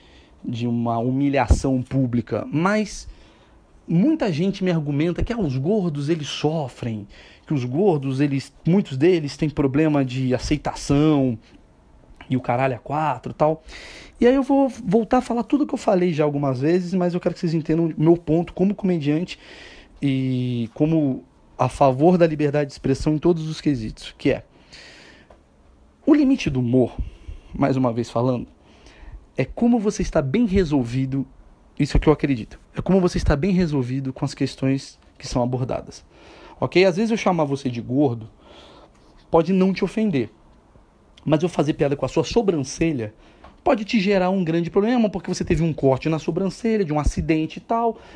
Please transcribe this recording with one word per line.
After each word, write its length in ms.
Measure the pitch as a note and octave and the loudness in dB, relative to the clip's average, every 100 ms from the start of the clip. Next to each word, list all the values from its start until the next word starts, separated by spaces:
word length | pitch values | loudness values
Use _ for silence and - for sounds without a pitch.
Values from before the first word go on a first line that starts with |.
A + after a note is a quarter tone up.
| - - _ _ | -20 -20 _ _
de 220 | - A#2 A#2+ | -10 -6 -2
uma 320 | A#2+ A#2 A#2 | -2 -2 -2
humilhação 840 | A#2+ C3 C#3+ C#3 A#2+ - C#3 C3 | -2 0 0 2 2 2 2 -2
pública, 680 | B2 C3+ B2+ A#2 - G#2+ B3+ | -2 -2 0 -2 -2 -6 -4
mas 600 | C#3+ F3+ G#3+ G3+ - - - - _ _ _ _ _ - | -2 0 0 -2 -8 -16 -20 -20 _ _ _ _ _ -2
muita 460 | E3 B3+ D#4 A#3 | 2 2 2 0
gente 320 | D3 F#3+ F#3+ | 0 -2 -2
me 80 | F#3 | -2
argumenta 500 | E3 D3 C#3+ E3+ E3 | -2 -2 -2 -2 -2
que, 120 | - | -4
ah, 60 | A#3 | -2
os 180 | E3 C3 | -2 -2
gordos, 500 | D3 A3 F3 C#3+ C#3+ | 0 0 0 -4 -4
eles 200 | E3 C#3 | -4 -4
sofrem, 800 | - D3+ D#3+ C3 - A#2+ G#2+ G2+ - - - - | -4 -2 -2 -6 -8 -8 -8 -10 -20 -20 -20 -6
que 80 | |
os 120 | C#3+ B2 | -4 -2
gordos, 560 | C3+ G#3 D3+ C3+ C3 | 2 2 2 -2 0
eles, 320 | D3 C#3 - - D#3+ | 0 -2 -6 -6 0
muitos 300 | F#3+ - C3 | 2 0 0
deles 400 | E3 F3 C#3+ - | 2 2 -2 -4
têm 140 | D#3 | -4
problema 560 | D3+ C#3 C3+ D#3+ D3 C3 | 0 0 2 2 2 0
de 280 | B2+ C3 | -2 -2
aceitação, 1040 | B2 - D3+ - - - C#3+ D#3 D3 C3 A2 - - _ _ _ - - - - | -2 0 -2 -4 -8 0 2 4 4 2 -2 -10 -20 _ _ _ -20 -20 -20 -4
e 80 | B2+ | -4
o 20 | |
caralho 360 | - B2 C3+ A#2+ | -2 0 0 -4
é 20 | |
quatro 540 | - D3 D#3 B2+ C3 | -6 -4 -4 -4 -10
e 40 | B2 | 0
tal. 280 | D3+ D#3+ - - - - - - | 0 0 -8 -20 -18 -20 -20 2
E 60 | A#3+ | 4
aí 60 | |
eu 100 | C4+ | 4
vou 260 | C4 C#4 C4+ | 4 2 2
voltar 480 | - - A3 A3 B3+ | -2 0 0 4 0
a 40 | |
falar 220 | B3+ A#3+ | 0 -4
tudo 240 | A3+ C#4 D4 | 0 0 0
que 60 | |
eu 40 | B3 | -2
falei 360 | - F#3+ F3+ | 0 2 2
já 100 | D3+ | 2
algumas 380 | D3+ C#3+ C#3 B2+ | 0 0 -2 0
vezes, 320 | C#3+ F3+ F3 | 2 0 0
mas 200 | F#3 F3+ | 0 0
eu 60 | F3 | 0
quero 140 | F3+ | -4
que 80 | E3+ | -2
vocês 120 | E3+ | -2
entendam 340 | E3 D#3+ D#3+ E3 | -2 0 0 0
o 140 | - | 2
meu 140 | D#3 E3+ | 4 4
ponto 380 | - E3 E3+ | 2 0 0
como 200 | - F#3 | -2 -2
comediante 640 | G3+ F#3+ F3 C#3+ D3+ F3+ - - - - - - - | 0 0 0 0 -2 -2 -10 -18 -20 -20 -20 -20 -6
e 680 | C#3 C3 C3 B2+ B2 A#2+ A2+ | -2 0 0 -2 -2 -2 -6
como 520 | - D3+ E3 C#3+ B2+ - _ _ - | -2 0 2 0 -2 -8 _ _ -4
a 100 | B2+ | -4
favor 500 | - C#3 C3 E3 F3+ | 2 2 6 4 6
da 80 | E3+ | 4
liberdade 420 | D3+ D3 C#3+ C#3 | 2 0 0 -2
de 60 | |
expressão 420 | - B2+ C3+ D#3+ D3+ | -4 -2 0 0 0
em 20 | |
todos 320 | E3+ E3+ D#3 | 2 0 -4
os 100 | D#3 | -4
quesitos, 560 | D#3 C3+ A2 - - - | -2 -2 -4 -10 -18 -4
que 120 | C#3+ | -2
é 160 | A2+ - _ - - - - - - _ - _ _ _ _ _ _ - | -2 -6 _ -20 -20 -20 -20 -20 -20 _ -20 _ _ _ _ _ _ 2
o 80 | |
limite 360 | D4 C4+ C4+ - | 4 4 2 0
do 120 | C3 | -2
humor, 340 | B2 B2+ A2+ - - - - - - | 2 2 2 -2 -10 -12 -16 -16 -14
mais 220 | - C#3+ C3 | -2 0 2
uma 160 | B2+ | 0
vez 180 | A#2 A#2 | 0 -4
falando, 380 | A#2 B2 B2 - _ _ - - - - - - - | -2 0 -2 -6 _ _ -20 -20 -20 -20 -20 -12 -6
é 80 | |
como 340 | C3+ - A#3+ A#3+ | -6 0 2 2
você 240 | G#3 G3+ | 0 -2
está 180 | F#3 E3+ | -2 0
bem 240 | C#3 G3+ A#3+ | 0 0 2
resolvido, 840 | G3 E3 D3 A#2 B2+ C3 C3+ C3 - - _ _ - | 2 2 0 0 -2 -2 -4 -6 -12 -20 _ _ -4
isso 180 | D3 - | 0 2
é 20 | |
o 40 | |
que 60 | - | 4
eu 60 | |
acredito, 460 | D3 D3 B2 - - - | 2 2 -2 -4 -16 -12
é 80 | - | -8
como 200 | - F#3+ | 2 4
você 160 | F3 - | 4 0
está 180 | - D3 | 0 0
bem 160 | F#3 | 2
resolvido 640 | F3+ E3+ D3 B2 C3+ C3+ | 0 0 0 -2 -4 -6
com 100 | C3 | -6
as 100 | C#3 | -6
questões 640 | - C3+ - C3+ C3+ - - - _ | -4 -6 -2 0 0 -4 -20 -20 _
que 100 | - | -6
são 160 | C3 | -2
abordadas. 600 | A#2+ B2+ B2 - - - - - - - - - | -2 -2 -4 -6 -8 -20 -20 -20 -20 -20 -20 -6
Ok? 260 | C3 F3 F#3+ | 0 4 4
Às 100 | E3+ | 4
vezes 140 | A3+ | 0
eu 80 | A3 | 0
chamar 260 | G#3 E3+ | 0 2
você 280 | D3 C3+ C3 | 0 -2 -4
de 100 | A#2 | -6
gordo 480 | A2 C3 C#3+ A#2 A2 - - - - - - _ - - _ | -2 2 2 0 -10 -20 -20 -20 -20 -20 -20 _ -20 -20 _
pode 200 | E3 E3 | 2 4
não 220 | F#3+ F#3+ | 4 2
te 100 | F#3 | 2
ofender, 460 | F#3+ - A3 C#3 G#2 - _ _ _ - _ _ _ - - | -2 0 0 0 -2 -8 _ _ _ -20 _ _ _ -10 0
mas 160 | D3+ | 2
eu 80 | F3 | 2
fazer 240 | - D3 | 0 0
piada 220 | D3 D3 C#3 | 0 0 0
com 100 | C3 | -2
a 20 | |
sua 140 | - | 0
sobrancelha 920 | - A#3 G3+ E3 C3 - E3 C#3 G#2+ - - _ - - | 0 2 2 0 -4 -2 -2 -2 -6 -10 -20 _ -20 -6
pode 200 | - B3 | 0 0
te 160 | G#3+ A#3 | 0 0
gerar 300 | F#3+ G3 F3+ | 2 2 2
um 140 | G3 | 0
grande 260 | E3 E3+ E3 | 0 -2 0
problema, 400 | G3+ G#3 B3 G#3+ | 0 2 2 0
porque 180 | F#3 F3 | -2 -6
você 160 | F3+ | -6
teve 200 | F3 E3 | 0 0
um 100 | E3 | 0
corte 340 | D3 C3+ C3 D#3 | 2 2 2 0
na 120 | D#3+ | -2
sobrancelha, 680 | - E3+ F#3+ - A3+ A3 E3+ | -2 -2 -4 -4 -2 0 0
de 80 | |
um 60 | D3+ | 0
acidente 580 | C#3+ - D3+ D#3 D#3 - | 0 -2 -2 -2 -2 -10
e 40 | |
tal, 360 | - A3+ A#3 A3+ - | -4 -2 0 -4 -14